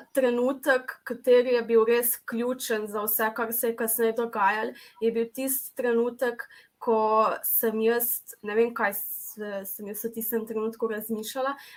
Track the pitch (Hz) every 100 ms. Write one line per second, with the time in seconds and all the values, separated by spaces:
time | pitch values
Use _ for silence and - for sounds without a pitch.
0 | - 277 254 240 247 269 294 254 254 -
1 | - 240 - 247 254 240 214 226 220 240
2 | 240 - - 226 247 254 - 220 214 208
3 | 214 - 220 220 226 233 233 226 226 -
4 | 226 226 233 220 196 214 226 247 - -
5 | 226 226 226 - 262 269 - - 247 233
6 | 240 240 247 233 - - - _ - 220
7 | 220 220 208 - - - 226 220 220 233
8 | 240 - - - 208 208 233 233 208 202
9 | - - - 208 208 196 196 - 202 208
10 | 226 226 226 226 226 220 220 220 226 214
11 | 208 214 220 262 262 285 -